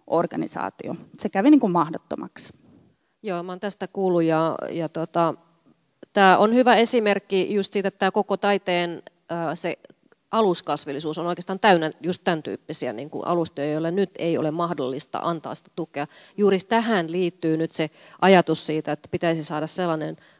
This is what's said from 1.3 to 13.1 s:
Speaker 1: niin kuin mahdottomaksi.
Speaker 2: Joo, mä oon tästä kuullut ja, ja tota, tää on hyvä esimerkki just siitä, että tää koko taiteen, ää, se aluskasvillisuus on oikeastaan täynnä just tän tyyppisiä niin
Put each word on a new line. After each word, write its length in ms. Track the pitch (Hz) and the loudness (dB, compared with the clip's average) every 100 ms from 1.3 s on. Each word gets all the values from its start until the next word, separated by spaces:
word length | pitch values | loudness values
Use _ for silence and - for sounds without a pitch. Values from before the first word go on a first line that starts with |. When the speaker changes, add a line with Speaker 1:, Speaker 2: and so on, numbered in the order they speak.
| 190 233 | 2 6
Speaker 1:
niin 100 | 302 | 6
kuin 120 | 220 | 6
mahdottomaksi. 800 | 175 156 - - - - - - - _ - _ _ _ _ | 2 0 -4 -10 -10 -10 -10 -12 -12 _ -20 _ _ _ _
Speaker 2:
Joo, 200 | 220 175 | -8 -8
mä 100 | 180 | -8
oon 80 | 180 | -8
tästä 280 | 208 - 185 | -8 -8 -8
kuullut 340 | - 190 175 | -2 2 2
ja, 340 | 165 160 160 127 - | 4 2 0 -2 -6
ja 180 | 165 160 | -6 -6
tota, 460 | - 165 170 165 135 _ _ _ _ _ _ - | -6 -4 0 0 -2 _ _ _ _ _ _ -4
tää 260 | - 190 180 | 4 6 8
on 160 | 214 | 6
hyvä 200 | 240 247 | 6 6
esimerkki 800 | 214 233 247 208 196 - 190 - | 6 4 2 2 0 -2 -2 0
just 180 | 208 196 | -2 -2
siitä, 160 | 208 190 | -2 -4
että 100 | - | -2
tää 120 | 190 | 0
koko 260 | 214 202 196 | 0 -2 -2
taiteen, 680 | 202 202 - 175 175 165 - - - | 0 0 0 -2 -2 -6 -14 -20 -10
ää, 260 | 170 165 | -6 -6
se 240 | 160 180 - - _ _ _ _ | -6 -6 -8 -12 _ _ _ _
aluskasvillisuus 880 | 220 214 175 - 147 - 143 156 156 | 2 2 2 -2 -4 -4 -6 -6 -4
on 80 | 170 | -4
oikeastaan 340 | 170 180 190 | -4 -6 2
täynnä 300 | 220 180 156 - | 6 6 4 -4
just 240 | 160 180 | -6 -4
tän 180 | - 160 | -2 -4
tyyppisiä 500 | 143 98 - 156 131 | -4 -10 -8 -6 -6
niin 180 | 110 147 | -8 -10